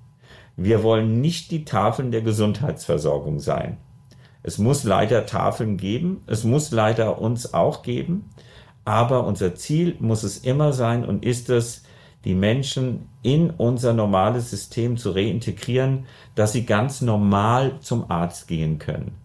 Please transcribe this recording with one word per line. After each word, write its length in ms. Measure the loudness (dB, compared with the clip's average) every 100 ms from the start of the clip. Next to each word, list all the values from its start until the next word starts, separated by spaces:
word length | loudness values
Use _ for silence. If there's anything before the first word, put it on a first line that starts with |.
| -20 _ -20 -20 -16 -4
Wir 260 | 2 4
wollen 380 | 4 4 2 2
nicht 320 | 0 -2 -4
die 140 | -8 -2
Tafeln 460 | 0 0 0 -2
der 100 | -2
Gesundheitsversorgung 1160 | 0 2 2 0 -4 -4 -2 0 0 -2 -2 -4
sein. 380 | -2 -4 -4 -10 -16 -20 -20 -20 -20 _
Es 140 | -8 0
muss 260 | 2 2
leider 420 | 2 2 4 2 0
Tafeln 520 | 0 0 0 -2 -2
geben, 440 | -2 -2 -2 -4 -4
es 180 | -2
muss 280 | 2 0 2
leider 500 | 2 2 2 0 0
uns 320 | -2 -2 -2
auch 300 | 0 0 0
geben, 460 | -4 -4 -2 -4 -6 -18 -20 -20 -20 -10 0
aber 400 | 2 4 2 0
unser 300 | 0 -2 -2
Ziel 400 | -2 0 0 0
muss 240 | 0 0
es 160 | -2 -4
immer 340 | -2 2 2
sein 320 | 2 0 0 0
und 200 | -2 0
ist 240 | -2 2
es, 340 | 2 0 -6 -18 -20 -20 _ -2
die 100 | 2
Menschen 720 | 2 2 -2 -2 -2 -4 -10 -4
in 280 | 0 2 2
unser 440 | 2 0 2 2
normales 560 | 2 2 4 2 0 -4
System 480 | -8 -8 -4 -2 -2
zu 140 | -2
reintegrieren, 920 | 0 0 -2 -4 -6 -2 0 0 -2 -6 -18 -6 0
dass 160 | 0
sie 120 | 0 0
ganz 360 | 2 0 0
normal 800 | 0 2 4 4 4 2 0 -4
zum 300 | -4 -4 -2
Arzt 360 | -2 -2 -6 -6
gehen 320 | -2 -2 -2
können. 380 | -6 -8 -8 -14